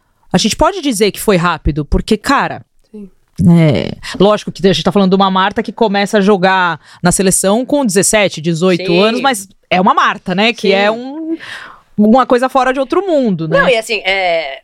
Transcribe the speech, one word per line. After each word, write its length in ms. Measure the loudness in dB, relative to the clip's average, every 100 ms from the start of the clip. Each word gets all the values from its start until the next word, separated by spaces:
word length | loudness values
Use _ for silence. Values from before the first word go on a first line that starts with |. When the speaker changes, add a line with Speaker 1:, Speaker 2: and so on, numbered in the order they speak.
| _ _ _
Speaker 1:
a 60 | -2
gente 180 | 0 0
pode 240 | 0 0
dizer 280 | -4 0 -2
que 80 | 0
foi 160 | 0 0
rápido, 480 | 0 -2 -2 -4
porque, 320 | -2 -4 0 -2
cara, 480 | 0 0 -2 -6 -14 _ _
Speaker 2:
Sim. 160 | -20 -20 _ _ 0 4 6
Speaker 1:
é, 340 | 4 2 -4 -8 -12 0
lógico 340 | 2 2 -4
que 120 | -2 0
a 40 |
gente 120 | 0
tá 80 | 0
falando 180 | 0 2
de 60 | 2
uma 140 | 2
Marta 320 | 0 -2 -2
que 100 | -6
começa 460 | -2 0 0 0 2
a 20 |
jogar 580 | 2 2 2 2 0 -4 -12 -6
na 80 | -2
seleção 540 | 0 0 0 0 0
com 200 | 0 0
dezessete, 560 | 0 0 0 0 0 -2
dezoito 460 | -4 0 0 0 0
Speaker 3:
Sim. 100 | 2
Speaker 1:
anos, 180 | 2 0
mas 280 | -2 -4 -8 _ _
é 100 | 0
uma 140 | 2
Marta, 400 | 2 0 -2 -4
né? 180 | 0 0
Que 160 | 0 0
Speaker 3:
Sim. 60 |
Speaker 1:
é 160 | 2 0
um, 460 | -2 -8 -10 -8 -8 -10 -18 -18 -20 _ 0
uma 260 | 4 4
coisa 240 | 4 0 2
fora 240 | 0 0
de 80 | -2
outro 260 | -2 -2 0
mundo, 400 | 0 0 -2 -2
né? 140 | 0
Speaker 3:
Não, 80 | 2
e 80 | 0
assim, 220 | -2 -4 -2
é, 540 | -2 0 -2 -4 -10